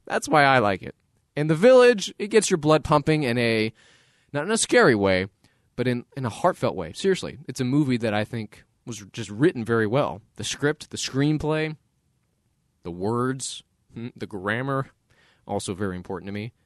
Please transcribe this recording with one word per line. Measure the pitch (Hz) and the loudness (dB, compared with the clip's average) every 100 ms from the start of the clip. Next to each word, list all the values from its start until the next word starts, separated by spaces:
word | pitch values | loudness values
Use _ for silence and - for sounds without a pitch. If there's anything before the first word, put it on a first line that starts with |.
| - | -6
That's | 220 294 | -6 0
why | 156 | 4
I | 139 131 | 6 6
like | 104 95 | 4 0
it. | - - _ _ _ - | -6 -18 _ _ _ -6
In | 156 | -2
The | |
Village, | 156 233 262 247 226 - - | 4 8 8 8 4 -2 -8
it | 202 | 0
gets | 220 - | 2 2
your | 180 | 0
blood | 147 156 | 2 2
pumping | - 247 - 156 | 4 2 2 0
in | 135 120 | 0 0
a, | 117 113 110 - _ _ _ _ _ | 0 2 0 -4 _ _ _ _ _
not | 143 | -6
in | 170 | -4
a | 220 | -2
scary | - 247 196 | 2 4 6
way, | 110 98 92 95 - _ _ _ - | 4 4 2 -2 -8 _ _ _ -4
but | 123 | -2
in, | 120 - - | -2 -6 -8
in | |
a | 127 | -8
heartfelt | - 180 - 123 | -2 -2 0 -2
way. | 85 82 | -4 -8
Seriously, | - 196 185 73 113 147 | -4 -2 -2 -4 -12 -14
it's | 131 | -6
a | |
movie | 123 143 139 120 | -2 0 0 0
that | 113 | 0
I | 104 | -2
think | 107 117 107 - _ _ - | -4 -6 -10 -14 _ _ -16
was | 107 98 | -14 -12
just | - 101 | -12 -10
written | 104 156 - 110 | 0 0 0 -2
very | 117 107 | 0 0
well. | 127 110 87 - - | 0 -2 -6 -14 -12
The | |
script, | - - 143 151 - | -10 -4 -2 -4 -8
the | 113 | -10
screenplay, | - 131 147 156 151 156 156 151 _ _ _ _ _ _ _ _ _ _ | -6 -2 0 0 -2 -4 -6 -10 _ _ _ _ _ _ _ _ _ _
the | 90 | -14
words, | 87 98 120 127 135 - - - _ _ | -8 -4 -2 -2 -4 -10 -14 -18 _ _
hmm, | - 117 - | -14 -14 -12
the | 104 | -12
grammar, | 101 98 113 135 135 135 _ _ _ _ _ - | -8 -4 -4 -2 -4 -6 _ _ _ _ _ -8
also | 101 - | -6 -6
very | 90 101 90 | -6 -6 -6
important | 90 92 92 | -8 -10 -10
to | |
me, | 101 107 - | -10 -12 -16